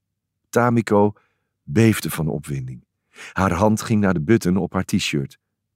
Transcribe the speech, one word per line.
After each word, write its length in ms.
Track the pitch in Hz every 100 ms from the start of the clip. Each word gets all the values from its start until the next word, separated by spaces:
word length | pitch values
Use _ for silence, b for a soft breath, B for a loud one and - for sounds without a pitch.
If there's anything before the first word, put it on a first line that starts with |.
| _ _ _ _ _
Tamiko 640 | 120 120 117 107 104 104 - _ _ _ _
beefde 480 | - 73 113 104 80
van 180 | - 78
opwinding. 560 | 76 73 69 64 62 _ _ _ B B
Haar 200 | - 95
hand 300 | 85 107 107
ging 180 | - 110
naar 140 | 101
de 60 | 85
button 360 | 73 113 87 95
op 160 | 82
haar 120 | 95
t-shirt, 540 | 90 95 - 73 67 _ _ _ _